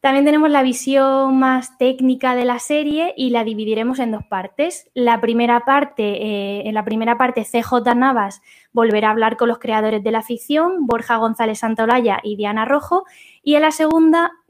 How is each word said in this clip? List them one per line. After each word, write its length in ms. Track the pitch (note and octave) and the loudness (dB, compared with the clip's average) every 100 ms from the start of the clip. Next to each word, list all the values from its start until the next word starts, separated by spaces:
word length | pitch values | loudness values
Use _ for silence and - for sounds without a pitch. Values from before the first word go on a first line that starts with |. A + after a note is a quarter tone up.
También 240 | C#4 C#4 | 2 2
tenemos 240 | C#4+ D4+ D4+ | 4 4 4
la 140 | D4 | 2
visión 760 | C4 B3 - C4+ C4+ C4+ C4+ C4 | 2 -2 0 2 2 2 2 2
más 380 | C4 B3+ B3 _ | 2 0 -4 _
técnica 580 | B3+ C4 C4 B3+ C4 | 0 2 0 0 0
de 120 | B3 B3 | 0 0
la 120 | A#3+ | -2
serie 540 | - D4 D4 D4+ F4 | -2 -2 0 -2 -4
y 140 | - B3+ | -2 -2
la 160 | A#3+ | 0
dividiremos 540 | A3 G#3+ G#3+ A3 A#3 C4 | -2 -4 -4 -2 -2 -2
en 120 | A#3+ | -4
dos 140 | G#3+ | -4
partes. 680 | - F#3+ F#3 - D#4 F4+ _ | -6 -8 -8 -4 -4 -4 _
La 260 | - A#3+ A#3 | -2 2 2
primera 460 | A#3 A#3 A#3+ A#3+ A#3+ | 0 0 2 2 2
parte, 360 | C#4 D4 - | 2 0 -4
eh, 600 | G#3 G3+ G#3+ G3+ G3 G3+ G#3+ | -4 -4 -6 -6 -6 -8 -6
en 60 | |
la 100 | G#3+ | -4
primera 360 | G#3 A3 A3+ A#3 | -4 -4 -2 0
parte, 260 | B3 A#3+ | 0 -2
C 180 | G#3+ A#3+ | -4 -4
J 320 | A3+ B3 A#3+ | 0 0 2
Navas 460 | A#3+ C4 B3 G3+ - _ - _ | 2 2 0 -2 -6 _ -20 _
volverá 360 | A#3+ A3+ G#3+ G#3+ | 0 2 2 2
a 20 | |
hablar 260 | A3 A3 A#3 | 2 0 0
con 120 | A#3+ | -2
los 100 | A3+ | -2
creadores 440 | B3 A3 G#3+ G#3+ | -2 -2 0 -2
de 80 | G#3 | -2
la 100 | A3 | -4
ficción, 640 | A3 A#3 - D4 E4+ F#4 C4 | -4 -10 -2 0 2 0 -2
Borja 320 | A3+ - A#3 | -2 -2 0
González 400 | A3+ A3 A3+ G#3+ | 0 0 -4 -2
Santaolalla 600 | A3+ A3 A3+ B3+ A3+ G3 | -4 -2 0 2 2 -2
y 140 | G#3+ G#3 | -4 -6
Diana 280 | G#3 G#3+ | -4 -4
Rojo. 400 | A3+ C#4+ C#4+ F4+ - - - _ | 0 -2 0 -2 -4 -20 -20 _
Y 140 | - D4 | 0 2
en 40 | |
la 100 | D#4 | 2
segunda 600 | D4+ D#4 D#4+ D#4+ E4 E4+ - | 2 2 4 4 4 0 -6